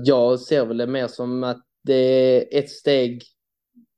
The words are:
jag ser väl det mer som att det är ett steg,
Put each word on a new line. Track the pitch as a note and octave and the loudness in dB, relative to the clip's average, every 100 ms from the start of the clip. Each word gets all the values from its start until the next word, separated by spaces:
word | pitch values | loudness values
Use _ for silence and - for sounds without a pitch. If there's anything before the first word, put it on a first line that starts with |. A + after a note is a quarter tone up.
jag | B2+ C3 A#2+ B2+ | 0 2 2 0
ser | B2+ D3 A2+ | 0 -2 -2
väl | A#2 | -4
det | A#2+ | -4
mer | C3+ A#2+ | -4 -6
som | - B2 B2+ | -8 -8 -6
att | B2+ A#2+ _ _ | -6 -8 _ _
det | C#3 | -2
är | C3 C3 C3 C3 B2+ - C#3+ | 2 4 4 4 2 0 -4
ett | C#3 | -4
steg, | - C#3+ C#3 B2 A#2+ - _ _ _ _ _ _ | -6 0 0 0 -6 -18 _ _ _ _ _ _